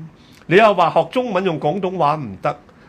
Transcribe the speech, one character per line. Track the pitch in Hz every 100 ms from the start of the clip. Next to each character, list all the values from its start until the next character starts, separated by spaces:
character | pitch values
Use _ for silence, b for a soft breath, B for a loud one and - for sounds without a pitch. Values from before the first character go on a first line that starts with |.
| 160 - b b b
你 | 180
又 | 220
話 | 180 160
學 | 165 160
中 | 254 247
文 | 185
用 | 190 156
廣 | 151 190
東 | 185 185
話 | 147 156
唔 | 117 92
得， | 147 - - b